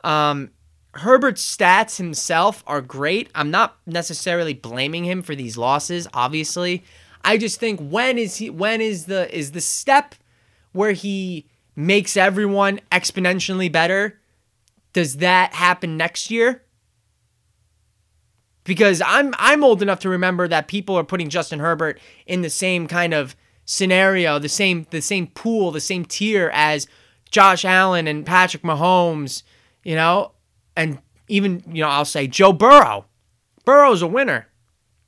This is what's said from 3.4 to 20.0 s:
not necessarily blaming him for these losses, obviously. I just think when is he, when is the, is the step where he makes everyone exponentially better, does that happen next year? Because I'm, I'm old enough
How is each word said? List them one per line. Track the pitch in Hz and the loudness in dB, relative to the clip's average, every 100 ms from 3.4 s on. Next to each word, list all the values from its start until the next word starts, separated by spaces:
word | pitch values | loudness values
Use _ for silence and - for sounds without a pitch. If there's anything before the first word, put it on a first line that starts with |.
| 147 | -4
not | 175 226 - - | 0 -2 -4 -10
necessarily | 170 170 170 - 175 165 | -8 -8 -8 -4 -4 -4
blaming | 139 120 120 139 165 | -6 -10 -6 -6 -4
him | 175 185 | -6 -6
for | 175 143 | -8 -10
these | 123 113 | -10 -4
losses, | 120 143 - 175 170 | -2 -2 -2 -8 -8
obviously. | - 123 156 151 - 175 180 - - _ - - | -4 -4 -4 -6 -6 -4 -6 -8 -20 _ -6 0
I | 214 | 0
just | 220 - | -2 -6
think | 226 196 | -6 -6
when | 143 175 254 240 | -6 -4 -2 -2
is | 220 - | -4 -8
he, | 214 | -12
when | 160 202 220 | -6 -4 -2
is | 220 196 160 | -4 -6 -6
the, | 190 175 | -6 -6
is | 165 143 | -6 -10
the | 160 | -8
step | - - - 277 - - _ _ _ _ _ | -8 -6 2 0 0 -14 _ _ _ _ _
where | 185 208 | -4 -2
he | 190 202 196 185 170 - _ _ | -2 -6 -6 -8 -10 -14 _ _
makes | - 156 202 202 202 | -8 0 0 0 0
everyone | 190 196 208 202 196 196 _ | 2 2 -2 0 0 -2 _
exponentially | 180 - - 180 185 180 190 185 | -2 -2 -2 -2 -2 -4 -4 -2
better, | 160 170 190 208 - _ _ _ _ _ _ _ | 0 0 0 -2 -8 _ _ _ _ _ _ _
does | - 160 135 | -4 -2 -2
that | 180 185 185 | 2 4 2
happen | - 180 180 175 160 | 2 2 2 -4 -4
next | 165 - - | -4 -4 -6
year? | 226 233 247 _ _ _ _ _ _ _ _ _ _ _ _ _ _ _ _ _ _ _ _ - | 0 0 0 _ _ _ _ _ _ _ _ _ _ _ _ _ _ _ _ _ _ _ _ -8
Because | 185 208 175 175 | 2 4 4 2
I'm, | 214 285 240 | 2 2 2
I'm | 226 294 | 4 6
old | 285 208 | 6 4
enough | 202 185 | 2 -2